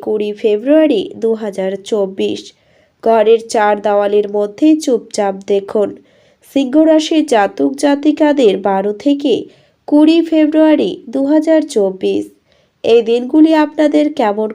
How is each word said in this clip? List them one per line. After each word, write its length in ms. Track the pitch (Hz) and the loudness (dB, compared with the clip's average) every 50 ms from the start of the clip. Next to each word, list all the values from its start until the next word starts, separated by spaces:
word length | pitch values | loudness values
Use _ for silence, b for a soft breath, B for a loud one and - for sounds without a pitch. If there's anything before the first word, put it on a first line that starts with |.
কুড়ি 280 | - 220 214 214 208 208 208 | -4 -6 -6 -4 -4 -6 -6
ফেব্রুয়ারি 680 | 208 - 226 208 208 226 262 294 311 311 302 285 202 185 - - 202 | -4 -2 -2 -2 -2 0 2 2 4 4 2 2 0 -4 -6 -8 -6
দু 120 | 214 226 226 | -4 -4 -4
হাজার 380 | 220 226 214 190 196 190 190 196 196 196 | -4 -6 -8 -6 -6 -4 -4 -6 -8 -6
চব্বিশ। 580 | - - 214 196 190 190 190 214 208 - - - - - _ _ _ _ _ _ _ _ _ - | -4 -4 -2 -2 -4 -4 -4 -6 -4 -6 -8 -10 -16 -20 _ _ _ _ _ _ _ _ _ 0
ঘরের 380 | 226 226 226 214 214 226 226 226 226 | 2 2 4 4 4 2 2 0 -2
চার 260 | - 233 208 208 208 208 | -2 0 0 0 0 0
দেওয়ালের 460 | 208 214 202 202 202 202 202 208 208 202 | -2 -2 0 0 0 0 0 0 -2 -2
মধ্যে 380 | 202 208 208 208 208 - 302 311 311 | -2 -4 -4 -4 -2 0 2 2 2
চুপচাপ 600 | 311 311 - 254 - - - - - 208 196 196 196 196 - | 2 0 0 -2 -2 -4 -6 -6 -4 -2 -2 -4 -6 -4 -4
দেখুন। 420 | 208 196 196 196 - 220 202 202 - - b b b b b b b b _ _ | -2 -2 -2 -2 -2 -2 -2 -2 -4 -10 b b b b b b b b _ _
সিংহ 240 | - 277 277 247 247 302 320 | -4 -4 -2 0 2 2 4
রাশির 400 | 320 320 311 311 - 330 320 302 | 4 4 2 2 0 0 0 0
জাতক 460 | 311 - 220 202 196 277 - 277 285 269 | 2 2 2 2 0 -2 -2 -4 -4 -2
জাতিকাদের 800 | 277 - 285 285 277 285 302 294 - 320 302 294 285 262 208 190 190 | -2 -2 0 0 0 0 -2 0 2 0 0 2 2 2 2 2 0
বারো 300 | 196 208 196 190 196 208 208 | -2 -2 -2 -2 -2 -4 -6
থেকে 400 | 208 - 285 285 277 285 294 - - b b b b b b b b _ - | -4 -2 -2 -2 0 0 -2 -2 -2 b b b b b b b b _ -2
কুড়ি 300 | 294 294 302 311 320 330 | 2 4 4 4 4 2
ফেব্রুয়ারি 680 | 320 320 320 311 311 294 311 311 311 311 311 277 233 190 - - - - | 2 0 0 2 2 2 2 2 4 4 4 2 0 -2 -6 -8 -10 -8
দু 140 | 226 269 269 | -6 -4 -2
হাজার 360 | 277 302 311 311 320 320 320 302 311 | 0 0 0 2 2 2 2 0 0
চব্বিশ, 560 | - 226 202 190 190 190 - 202 196 - 208 - - _ _ _ _ _ _ _ _ _ - | -2 -2 -2 -2 -2 -4 -4 -4 -4 -4 -6 -8 -14 _ _ _ _ _ _ _ _ _ 0
এই 180 | - 226 240 226 | 2 2 2 2
দিনগুলি 480 | 214 233 240 247 254 262 311 311 320 320 | 2 0 -2 -2 0 2 4 4 4 4
আপনাদের 500 | 311 302 294 302 - 311 294 294 302 302 302 302 | 2 0 0 0 0 0 2 2 2 0 0 0
কেমন 360 | - 247 208 202 208 220 214 220 | -2 -2 -2 -2 -2 -4 -6 -6